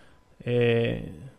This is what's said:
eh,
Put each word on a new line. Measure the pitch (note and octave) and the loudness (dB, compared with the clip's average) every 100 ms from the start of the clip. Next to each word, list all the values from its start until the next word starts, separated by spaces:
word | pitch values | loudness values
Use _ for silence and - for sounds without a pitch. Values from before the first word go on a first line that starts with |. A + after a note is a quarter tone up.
| - - _ - | -20 -20 _ -12
eh, | - A#2+ A#2+ A#2 A#2 A#2 A2 D#2 C3+ | -2 2 4 4 2 -2 -6 -12 -16